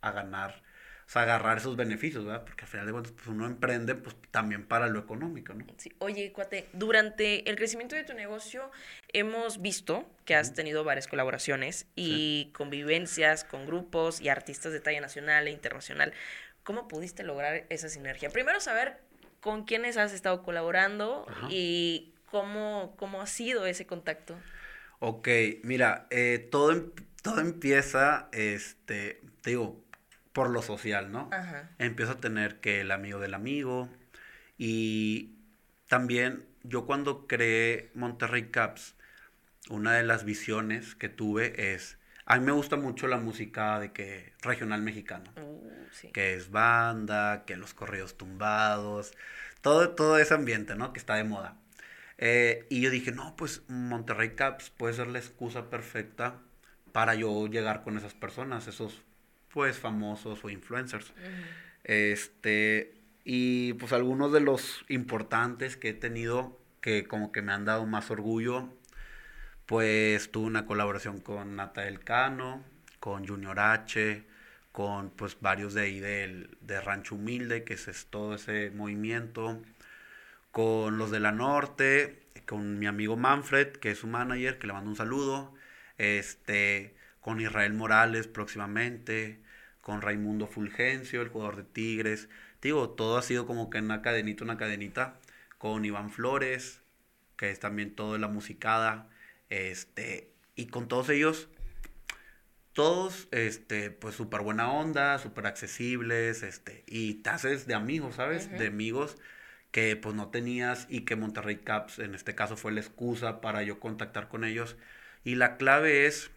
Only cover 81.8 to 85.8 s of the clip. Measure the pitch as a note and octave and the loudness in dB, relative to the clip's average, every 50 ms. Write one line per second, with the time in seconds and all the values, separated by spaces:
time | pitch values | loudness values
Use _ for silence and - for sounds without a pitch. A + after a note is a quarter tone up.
81.8 | C3+ C3+ C#3 C#3+ D3 - - - _ _ - - - - G#2+ G#2 G#2 G#2 G#2 G2+ | 6 8 8 6 6 4 -2 -14 _ _ -20 -14 -10 -6 -4 -4 -2 -2 -2 0
82.8 | G#2 G#2 G2+ G2+ G#2+ G#2+ A2 A#2 B2 C3 C#3 C#3+ C#3 - C#3 C#3 C#3 C#3 C#3 - | 0 0 0 0 0 0 0 4 4 4 4 4 2 2 4 4 4 4 0 -4
83.8 | - G#2+ G#2 - - A2+ A2+ A#2+ B2 B2 B2 B2 B2+ C3 B2+ - - G#2 G2 G2 | -4 -4 -2 -2 -4 -4 -2 -2 -2 -2 -2 -2 -2 -2 -2 -4 -6 -6 -6 -6
84.8 | G2 G#2+ G#2 G#2 A2+ A2 B2+ C#3 C#3 C3+ C3+ C#3 C3+ C3+ - - - - - - | -6 -6 -4 -4 -2 -2 -2 0 0 0 -2 -2 -4 -8 -16 -20 -20 -20 -20 -20